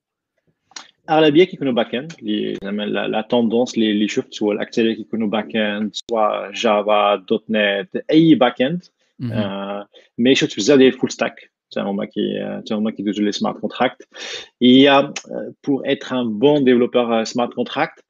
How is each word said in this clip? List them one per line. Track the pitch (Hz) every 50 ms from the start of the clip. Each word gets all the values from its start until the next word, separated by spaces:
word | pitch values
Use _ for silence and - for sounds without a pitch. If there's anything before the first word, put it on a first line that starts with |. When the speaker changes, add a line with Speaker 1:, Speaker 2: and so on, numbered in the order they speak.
| _ _ _ _ _ _ _ _ _ _ _ _ _ _ _ - - _ _ _ _ -
Speaker 1:
اغلبيه | 139 156 160 156 139 160 185
كيكونوا | 180 - - 147 135 123
باك | 120 110 - -
اند، | 120 147 165 165 - 120
لي | 107 107 104 107 107 104 98 98
زعما | 98 104 104 104
لا، | 104 104 101 104 104
لا | 107 110
توندونس | 110 - - 120 117 110 110 117 127 123 - 113
لي، | 110 110 104
لي | 104 107 101
شفت | - 131 127 - - - 110
هو | 104 104
الاكثريه | 104 104 - - 120 113 113 113
كيكونوا | 113 107 - - 110 113 104
باك | 104 110 104 - -
اند، | 113 107 104 104 104 107 101 - - - -
سوا | 117 113 110 104 107 101 98 98 98
جافا، | - - 113 104 104 101 104 107 104 104 101 104
دوت | 98 - - 117 104 - -
نت، | 110 107 104 101 101 101 98 - - 120 - -
اي | 151 160 165 160 151
باك | 113 123 123 - - 127
اند. | 135 170 175 - _ _ _ _ _ _ -
Speaker 2:
مهم. | 131 117 117
Speaker 1:
آه، | 113 104 98 98 98 98 101 101 101 101 - _ - _ _ _ -
مي | 117 127 135
شفت | - 160 143 -
بزاف | - 101 117 147 135
ديال | 131 127 127
فول | - - 123
ستاك، | - - 117 120 - - - _ _ _ _ _
حتى | - 120
هما | 107 101 101 101 104
كي، | 104 - 104 104 101 101 101 101 101 101 101
حتى | 101 - 113
هما | 104 107 110
كيدوزو | - - 101 104 95 104 104
لي | 101 95
سمارت | - 110 101 101 -
كونتراكت. | - 104 - - - - - - - _ _ - - - - - - - _ _ 123
Il | 127 127 131 139
y |
a, | 143 139 139 143
euh, | 147 - - - - 117 120 113 120 127 _ -
pour | - 139 127 -
être | - 139 - - - 131
un | 127 123
bon | 117 107 104 120 143 147 151
développeur, | 135 127 127 120 123 117 - 123 120 117
euh, | 117 113 110 - -
smart | 123 120 117 - -
contract | 123 - - 135 156 - - _ _ _